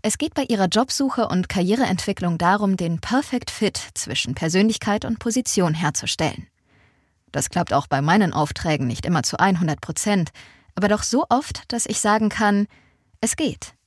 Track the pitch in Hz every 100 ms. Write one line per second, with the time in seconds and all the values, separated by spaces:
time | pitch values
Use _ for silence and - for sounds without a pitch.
0 | 214 - 311 - 269 214 185 214 262 -
1 | 269 - 226 180 180 196 180 233 254 185
2 | - 196 175 165 175 202 202 190 170 165
3 | - 254 - 247 - - 208 - - -
4 | - 117 - 147 160 185 220 220 - 208
5 | - 226 233 254 - - 170 160 160 -
6 | - - 160 - - _ _ _ _ _
7 | _ _ _ 143 - 175 175 139 - 139
8 | 147 196 185 - 147 - 170 147 127 -
9 | - 165 - - 190 175 170 151 - 151
10 | 214 202 151 - - - _ - 196 208
11 | - 240 - 247 - - - 233 - 214
12 | 208 220 214 - 214 202 208 _ _ _
13 | _ _ 226 - 294 - - _